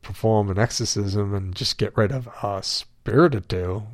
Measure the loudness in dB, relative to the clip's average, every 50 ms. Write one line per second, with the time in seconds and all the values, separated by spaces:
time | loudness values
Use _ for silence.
0 | -12 -14 -8 -2 2 2 4 4 2 2 0 0 0 0 0 -2 -4 -2 -2 -2
1 | -2 0 0 0 0 0 -2 -4 -4 -6 -6 -4 -4 -4 -2 -2 -2 -2 2 2
2 | 2 2 0 -2 -6 -8 -10 -6 -4 -4 -4 -4 -4 -4 -4 -6 -6 -10 -16 _
3 | -4 2 6 6 6 6 6 2 -4 -2 -4 -2 -2 -2 -4 -4 -6 -10